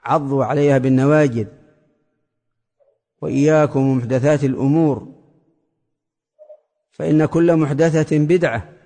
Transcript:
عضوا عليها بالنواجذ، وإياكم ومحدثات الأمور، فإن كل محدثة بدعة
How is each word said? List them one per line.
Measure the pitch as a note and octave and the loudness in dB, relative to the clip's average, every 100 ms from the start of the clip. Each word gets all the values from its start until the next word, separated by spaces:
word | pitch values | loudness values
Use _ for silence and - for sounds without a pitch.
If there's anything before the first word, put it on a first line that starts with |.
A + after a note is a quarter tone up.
عضوا | A2 D3+ C#3 C3+ | -2 -4 -2 -2
عليها | A#2 C#3+ D3 C3+ | -2 0 2 2
بالنواجذ، | C3 C3 C3+ D3+ D3 A2+ G#2 - _ _ _ _ _ _ _ _ _ _ _ _ _ _ _ _ | 2 2 4 2 2 -2 -8 -12 _ _ _ _ _ _ _ _ _ _ _ _ _ _ _ _
وإياكم | D#3 C3 D3 D#3 D3 C#3 | -6 0 2 2 2 0
ومحدثات | C3+ C3 A#2+ B2+ C3 D3+ | 0 -2 -2 -2 0 0
الأمور، | C#3 C3 C3+ D3+ D#3+ A#2+ F#2+ - _ _ _ _ _ _ _ _ _ _ _ _ - - _ _ _ | -2 -2 0 2 0 -2 -8 -20 _ _ _ _ _ _ _ _ _ _ _ _ -20 -20 _ _ _
فإن | _ D#3 D#3 D#3 | _ -2 0 0
كل | E3 E3+ E3 | 0 2 2
محدثة | D3 C#3+ E3 D#3+ D3+ D3+ | 0 0 0 0 0 0
بدعة | D3+ F3+ D#3+ A#2 - - | 0 0 0 -4 -10 -20